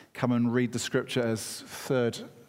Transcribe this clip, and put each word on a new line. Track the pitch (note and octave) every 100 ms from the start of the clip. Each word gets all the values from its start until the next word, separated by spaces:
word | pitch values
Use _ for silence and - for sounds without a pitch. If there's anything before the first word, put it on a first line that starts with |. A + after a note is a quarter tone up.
| -
come | - B2
and | A#2+ A#2+
read | A#2+ B2
the | A#2+
scripture | - C3 B2 - A#2
as | G#2+ - - -
third | - - C3+ A#2 - - -